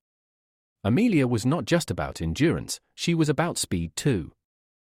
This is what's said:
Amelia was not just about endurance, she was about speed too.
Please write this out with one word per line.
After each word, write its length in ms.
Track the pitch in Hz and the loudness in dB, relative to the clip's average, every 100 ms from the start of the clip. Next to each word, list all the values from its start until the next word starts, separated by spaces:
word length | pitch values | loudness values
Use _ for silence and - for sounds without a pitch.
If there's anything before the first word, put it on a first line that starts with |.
| _ _ _ _ _ _ _ _ | _ _ _ _ _ _ _ _
Amelia 420 | 98 131 240 170 127 | 0 2 4 4 2
was 180 | 120 | 2
not 200 | 127 160 | 0 -2
just 260 | - 170 - | 0 0 0
about 320 | 85 69 - | -4 -6 -4
endurance, 560 | 82 80 156 78 - - _ | -4 0 2 0 -4 -10 _
she 200 | - - | -6 -2
was 140 | 165 151 | 2 2
about 300 | 143 165 - | 0 -2 -4
speed 380 | - 90 82 - | -4 -2 -4 -2
too. 360 | 147 104 71 - _ _ _ _ | 0 0 -4 -14 _ _ _ _